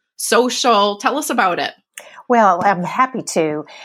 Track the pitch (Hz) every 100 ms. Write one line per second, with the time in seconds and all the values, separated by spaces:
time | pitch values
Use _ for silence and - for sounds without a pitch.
0 | _ - - 220 254 240 262 214 202 202
1 | 254 262 294 254 196 170 135 - _ -
2 | - - - 240 208 175 202 180 170 -
3 | 262 233 156 - 156 151 151 -